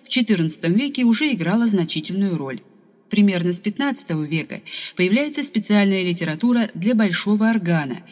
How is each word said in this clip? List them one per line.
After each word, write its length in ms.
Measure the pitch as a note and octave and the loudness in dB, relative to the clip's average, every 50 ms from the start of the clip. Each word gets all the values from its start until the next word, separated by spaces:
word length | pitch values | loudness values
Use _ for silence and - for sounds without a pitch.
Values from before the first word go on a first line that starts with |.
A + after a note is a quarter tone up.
| - | -10
в 40 | - | -4
четырнадцатом 640 | - B3+ B3 - G#3+ C4+ E3 D#3 D#3 - - E3 F3 | -2 0 2 2 2 2 2 0 -2 -2 0 0 2
веке 320 | G#3+ C#4+ C#4+ C#4+ - B3+ | 2 0 0 0 0 2
уже 280 | A#3 A3+ A3 D#4 D4+ B3+ | 2 2 2 2 0 0
играла 360 | F3 E3 E3 G3 A#3 A#3 A3+ | 0 0 0 0 2 2 2
значительную 680 | G3+ F#3 E3 E3 - D#3+ D3+ - F3+ G3 G3 G3 F3 | 2 2 0 0 -4 -6 -6 -4 -2 -2 0 0 -2
роль. 260 | D3 C#3 C3+ C3 A2+ - _ _ _ _ _ _ _ _ - - | -2 -4 -6 -10 -12 -14 _ _ _ _ _ _ _ _ -2 2
Примерно 400 | G3+ G3+ G3+ F#3 F3 F3 F3 F3 | 4 4 4 4 2 0 0 -2
с 80 | F3 | -2
пятнадцатого 600 | - G#3+ G3+ - C#4 C#4+ C4 - - - E3+ D#3 D3+ | -4 -4 -4 -2 -2 -2 -2 -2 -4 -4 -4 -4 -4
века 400 | D3 D3 D#3+ D3 - - - - - - - - - - | -2 -2 -4 -4 -4 -10 -14 -14 -12 -12 -12 -10 -8 -2
появляется 460 | - F3+ F#3 G3 B3+ D4 D4+ D4 - C#4+ | 0 0 2 2 2 0 0 -2 -4 -4
специальная 600 | - - A3+ G#3 - G#3 G#3 G3+ G3 G3 F#3+ F3+ | -4 -2 -2 0 2 2 4 4 2 2 0 0
литература 680 | F3+ F3 F3 E3+ D#3 D#3 D#3+ - A#3+ B3 A#3+ A3+ - - | 0 -2 -2 -2 -4 -4 -2 0 2 2 2 0 -2 -4
для 220 | E3 E3+ A3 B3+ | -4 -2 0 2
большого 560 | A3 A3+ G3 E3+ - - G3+ G#3+ G#3 A3 A3 | 2 2 2 0 0 0 0 0 2 2 2
органа, 480 | A3+ A3+ F3 E3+ E3+ D#3+ D3 C3+ A#2+ - - - | 2 0 0 0 0 0 0 -2 -6 -10 -12 -14